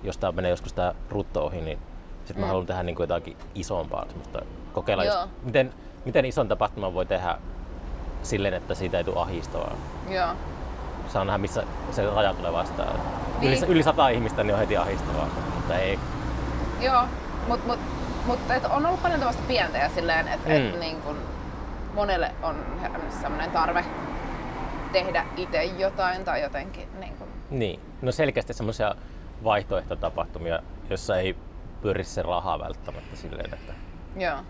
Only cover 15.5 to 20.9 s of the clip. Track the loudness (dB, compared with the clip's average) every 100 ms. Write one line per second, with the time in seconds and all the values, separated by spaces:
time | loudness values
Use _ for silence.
15.5 | -2 0 2 2 2 -2 -4 -2 -2 -2
16.5 | -2 -2 0 4 6 4 0 -4 -4 0
17.5 | 0 0 -2 -2 -4 -4 -2 0 0 2
18.5 | 2 4 4 4 4 4 4 2 0 2
19.5 | 4 4 4 2 2 2 2 2 0 4
20.5 | 6 6 0 -4